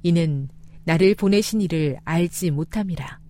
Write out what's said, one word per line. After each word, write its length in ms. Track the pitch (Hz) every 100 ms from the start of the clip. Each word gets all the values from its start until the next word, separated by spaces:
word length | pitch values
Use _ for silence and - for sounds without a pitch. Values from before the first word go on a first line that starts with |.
이는 460 | 175 170 160 143 135 - - -
나를 320 | - 160 190 208
보내신 460 | 196 202 220 220
이를 360 | 185 165 151 127
알지 480 | - 165 175 - 175
못함이라. 680 | 143 160 214 196 151 131 -